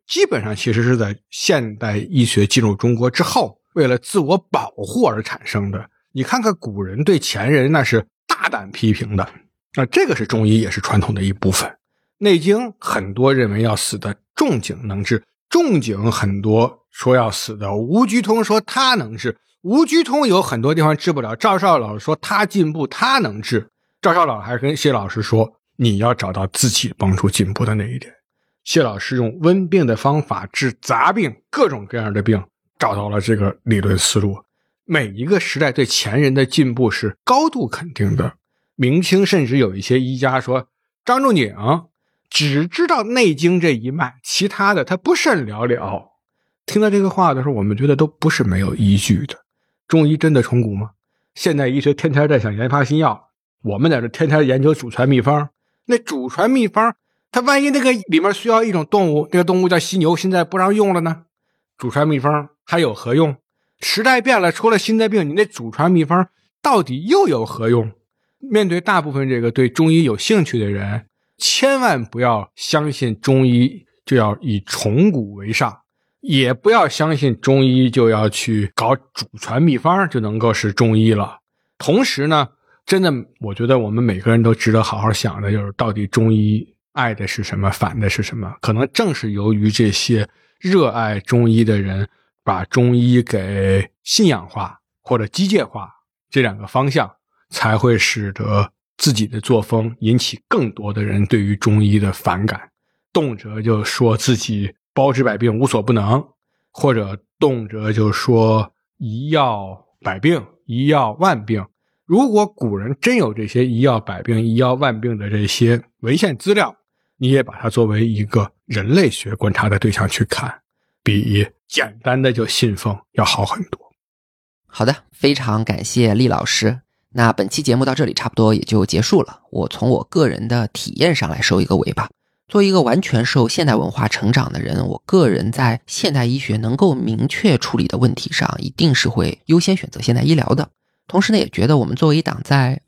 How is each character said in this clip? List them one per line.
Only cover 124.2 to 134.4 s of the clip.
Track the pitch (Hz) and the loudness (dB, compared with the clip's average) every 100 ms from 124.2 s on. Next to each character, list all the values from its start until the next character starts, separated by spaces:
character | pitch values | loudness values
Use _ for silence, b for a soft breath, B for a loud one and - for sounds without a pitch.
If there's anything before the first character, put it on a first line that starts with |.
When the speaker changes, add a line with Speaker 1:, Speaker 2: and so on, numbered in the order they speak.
| _ _ _ _ _ | _ _ _ _ _
Speaker 2:
好 | - 113 | -2 0
的， | 147 _ | 0 _
非 | - 143 | 0 0
常 | 135 120 107 | 0 0 -2
感 | 110 101 | -2 -4
谢 | 104 123 113 | -2 2 4
厉 | 104 123 | 4 2
老 | 90 - | 0 -2
师。 | - 110 127 _ _ _ 127 | 0 -2 -2 _ _ _ 0
那 | 117 | 0
本 | 110 98 | 2 -2
期 | - | -2
节 | 143 120 | 0 0
目 | 131 | 0
到 | 135 | 0
这 | 127 | -2
里 | |
差 | - - | -4 -4
不 | - | 2
多 | 110 | 2
也 | 107 | 2
就 | - 110 95 | 0 0 0
结 | 85 | 0
束 | 110 190 | 2 2
了。 | - - - | 0 -8 -10
我 | - 76 | -8 -6
从 | - 120 | -4 0
我 | 113 | 0
个 | - - 131 | 0 0 0
人 | - 113 | -2 -2
的 | 120 110 | -2 -2
体 | - - - | -8 -8 -2
验 | 170 139 | 0 0
上 | 85 | -2
来 | - | -2
收 | - 95 | 0 0
一 | 82 | 2
个 | 92 | 0
尾 | - | 0
巴。 | - - _ _ _ _ | -4 -8 _ _ _ _
作 | 208 | 2
为 | 196 | 4
一 | |
个 | 185 | 2
完 | 120 151 | 2 0
全 | - 113 120 | 0 0 2
受 | 135 117 | 2 0
现 | - 151 | 0 0
代 | 107 | 0
文 | 87 | -2
化 | - 107 | -4 -4
成 | - 104 | -2 0
长 | - | 0